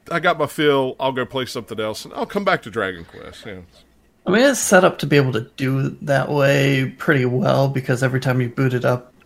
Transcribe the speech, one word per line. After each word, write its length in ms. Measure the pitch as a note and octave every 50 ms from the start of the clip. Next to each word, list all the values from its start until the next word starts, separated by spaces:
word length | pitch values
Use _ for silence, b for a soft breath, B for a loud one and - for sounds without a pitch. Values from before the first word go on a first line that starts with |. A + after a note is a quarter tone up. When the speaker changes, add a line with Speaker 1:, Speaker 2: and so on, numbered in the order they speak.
| _ -
Speaker 1:
I 80 | E3+ E3
got 180 | D#3+ F3+ D#3+
my 80 | D#3 C#3+
fill, 480 | B2+ - - D3+ D3+ C#3+ C3+ C3 B2+ - -
I'll 140 | C3+ C3+ C3
go 120 | B2+ B2
play 200 | - C3 C3 B2+
something 320 | - - B2 G#2+ - A#2 G#2+
else, 260 | A2 G#2+ G#2+ - -
and 80 | - -
I'll 140 | - A#3+
come 160 | - - G#3 G3+
back 180 | F#3+ F3 - -
to 60 | A2+
Dragon 360 | F#2 A2+ G2 F#2+ F#2 E2+ D#2+
Quest. 380 | - - - - - - - -
Yeah. 160 | A2 F#2+ F#2 F2 - _ - _ _ _ _ _ _ _ _ _
Speaker 2:
I 20 | F#3+
mean, 100 | F#3 A3 C4
it's 160 | C#4+ B3+ -
set 240 | - - G#3 F#3 F#3+
up 160 | E3 - -
to 80 | -
be 80 | C#3+ D3
able 140 | C#3+ C3+ C3 B2
to 80 | A2+ A#2+ - _
do 400 | - C3+ C3 C3+ C3+ C#3 C#3 - - -
that 260 | D3 C#3 C3+ C#3 -
way 640 | D3 C#3+ C#3 C#3 C#3+ C#3 C#3 C#3 C#3 C3 C3+ B2+ - -
pretty 260 | - - D3+ C3+ B2
well, 440 | B2 B2 B2+ - C3 C3 C3 C#3 C3+
because 340 | C3+ C3+ C3 - B2+ A#2+ C3+
every 160 | B2+ C3 B2+
time 200 | - C3+ B2+ B2+
you 100 | B2 A#2
boot 240 | - C#3 C3+ C3 B2+
it 100 | B2 -
up, 240 | C3 B2 B2 - - _ _ _